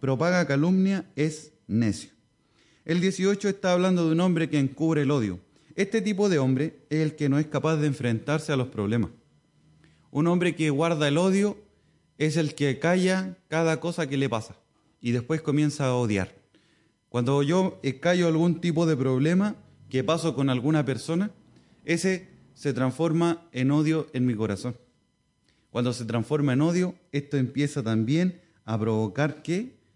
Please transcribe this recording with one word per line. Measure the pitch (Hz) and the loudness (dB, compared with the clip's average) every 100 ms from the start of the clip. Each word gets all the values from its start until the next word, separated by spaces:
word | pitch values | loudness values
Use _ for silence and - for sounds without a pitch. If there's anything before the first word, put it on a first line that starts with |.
propaga | 135 131 170 180 170 | -2 0 2 2 2
calumnia | 139 165 190 190 196 - 135 | 2 2 4 2 0 -4 -2
es | 156 156 - _ - | -2 -4 -14 _ -2
necio". | 107 110 92 - _ _ _ _ _ _ _ | 0 2 0 -8 _ _ _ _ _ _ _
El | - 175 | -4 0
dieciocho | 190 190 190 202 202 | 0 2 0 0 -2
está | 196 185 | -2 0
hablando | 180 185 180 165 | 2 2 2 2
de | |
un | 165 | 2
hombre | 185 165 160 | 2 2 0
que | 151 | 0
encubre | 135 - 160 151 | 0 0 0 2
el | 135 | 2
odio. | 147 104 90 - _ - | 2 0 -4 -12 _ -10
Este | - 196 226 | -4 -2 -2
tipo | 196 196 208 | -2 0 2
de | 160 | 2
hombre | 131 131 160 - - | 2 0 -2 -6 -4
es | 151 | -2
el | 156 151 | -2 0
que | 143 | 0
no | 143 | 0
es | 151 | 0
capaz | 143 156 160 | -2 0 0
de | 147 | 0
enfrentarse | 131 120 113 - 151 156 | 0 -2 -2 -2 -4 -2
a | 135 | -2
los | 120 | -2
problemas. | 107 104 117 98 - _ _ _ _ _ _ - _ _ | -4 -2 0 -2 -6 _ _ _ _ _ _ -20 _ _
Un | 143 170 | -2 0
hombre | 175 175 | 2 0
que | 151 156 | 0 0
guarda | 139 165 156 147 | 0 0 0 0
el | 147 | 2
odio | 190 190 202 202 - _ _ _ _ - | 2 2 0 -4 -14 _ _ _ _ -4
es | 156 151 | 0 0
el | 151 | -2
que | - 139 135 | 0 -2 0
calla | 165 185 185 185 185 180 _ | 0 2 2 0 -4 -10 _
cada | 160 165 160 | -2 0 0
cosa | 165 170 143 | -4 -4 -4
que | 139 | -2
le | 135 | 0
pasa | 113 - - _ _ _ _ | -2 -6 -16 _ _ _ _
y | 120 | -2
después | 120 117 160 | -2 -2 -4
comienza | 156 147 151 147 131 | 0 0 0 0 0
a | |
odiar. | 123 117 101 90 - _ _ _ _ _ _ _ | 0 0 0 -2 -8 _ _ _ _ _ _ _
Cuando | 120 123 143 | -2 0 2
yo, | 143 180 185 - | 2 2 0 -2
eh, | 139 131 | -6 -2
callo | 170 180 170 | 0 2 2
algún | 160 175 160 | 2 2 2
tipo | 175 160 165 | 0 0 2
de | 139 | 2
problema | 131 127 156 180 208 - - - - | 0 2 2 2 0 -4 -14 -20 -6
que | 131 | -2
paso | 131 160 160 | 0 0 -2
con | 127 135 | -2 0
alguna | 127 131 156 | 0 2 0
persona, | 135 127 - 165 208 - _ - _ _ | 0 -4 -4 -4 -4 -8 _ -20 _ _
ese | - 170 185 180 - - - | -4 -2 0 -4 -8 -20 -20
se | - 143 | -8 -4
transforma | 120 127 127 165 160 170 165 - | -2 -2 0 0 2 0 -2 -8
en | 127 131 | -2 0
odio | 147 156 160 - | 2 2 0 -2
en | 127 123 | -2 -2
mi | |
corazón. | 107 110 98 123 120 _ _ _ _ _ _ _ _ _ | 0 -2 -2 -6 -10 _ _ _ _ _ _ _ _ _
Cuando | 120 123 | -2 -2
se | 117 | -2
transforma | 113 117 110 151 147 | -4 -4 0 0 2
en | 127 | 2
odio, | 160 175 180 - _ | 2 2 -2 -4 _
esto | 143 143 143 | -6 -2 -2
empieza | 127 139 143 143 | -2 0 -2 -2
también | 110 110 110 160 180 - _ _ | 0 0 2 2 0 -4 _ _
a | - 110 | -6 -2
provocar, | 110 110 107 143 151 - | 0 0 0 -2 -2 -4
¿qué? | - 175 254 - _ | -6 -6 -6 -14 _